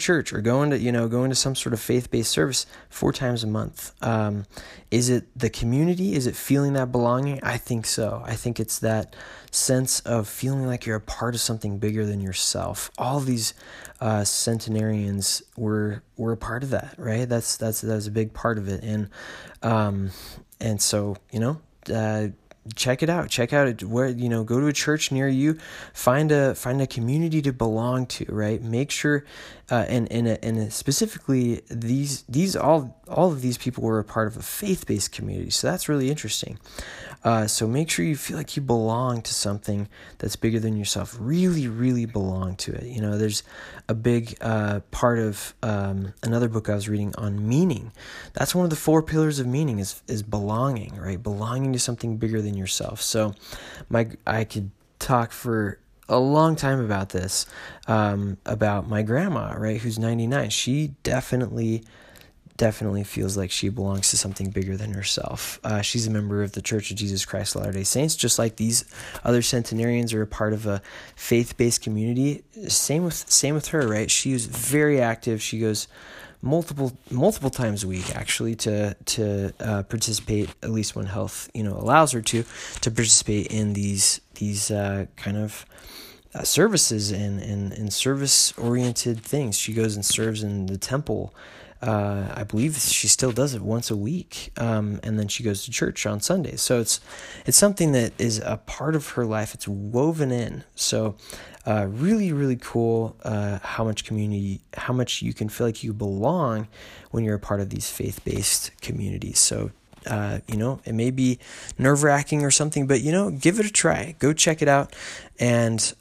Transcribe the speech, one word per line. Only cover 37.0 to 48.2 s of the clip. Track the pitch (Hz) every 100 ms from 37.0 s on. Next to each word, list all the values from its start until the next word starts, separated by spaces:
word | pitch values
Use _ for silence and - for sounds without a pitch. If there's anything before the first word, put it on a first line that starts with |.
| - -
Uh, | - 113 107
so | - 110
make | 127 156
sure | -
you | 170 147
feel | - 170
like | 143 -
you |
belong | 135 117 110 113 127 120
to | -
something | - 104 101 - 101 104 - - -
that's | 110 -
bigger | 113 113
than | 110 107
yourself. | 101 101 92 120
Really, | 113 165 185 170 127
really | 110 127 123 113
belong | 110 95 92 92 92
to | -
it. | -
You | 123 110
know, | 107 104
there's | 107 107 - - - - -
a |
big, | 113 117 120 113 113
uh, | 113 110 104 104 -
part | - 127 117
of, | 110 104 - -
um, | 117 104 98 98 95 -
another | 120 117 120
book | 110 107
I |
was | 104 104
reading | 104 101 -
on | 107 101 107
meaning. | 127 185 123 117 - - -